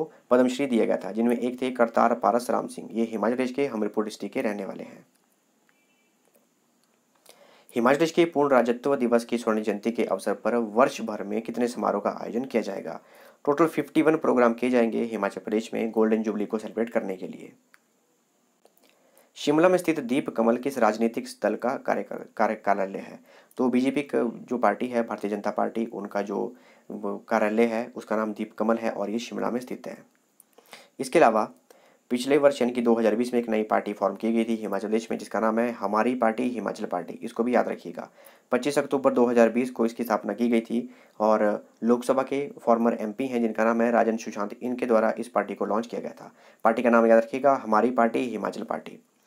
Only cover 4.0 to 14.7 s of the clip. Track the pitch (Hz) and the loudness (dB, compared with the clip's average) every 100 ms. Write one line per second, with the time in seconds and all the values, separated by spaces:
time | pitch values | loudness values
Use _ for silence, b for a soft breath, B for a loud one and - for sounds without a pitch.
4 | 107 - 101 131 120 101 95 95 95 - | -6 -8 -8 -4 -4 -4 -8 -10 -14 -18
5 | _ _ _ _ _ _ _ _ _ _ | _ _ _ _ _ _ _ _ _ _
6 | _ _ _ _ _ _ _ _ _ _ | _ _ _ _ _ _ _ _ _ _
7 | _ _ - b b b b 123 117 143 | _ _ -20 b b b b 0 2 4
8 | 160 - 170 143 143 131 120 120 143 139 | 4 2 2 2 4 4 4 0 0 0
9 | 120 117 117 120 117 107 107 101 117 113 | 2 2 2 -2 0 0 0 -2 -2 -2
10 | - 95 - 98 110 117 113 107 135 - | -2 -2 -2 -4 -2 -2 0 2 2 0
11 | 113 104 101 107 113 120 120 117 104 101 | -6 -6 -4 -6 -4 -2 -2 0 0 0
12 | 101 - 90 104 131 117 98 95 - 82 | -2 -4 -6 -6 -4 -4 -4 -6 -10 -12
13 | B B B B - 143 165 - 147 160 | B B B B -2 2 2 0 -2 2
14 | 147 160 131 127 120 117 123 | 2 2 2 4 4 2 0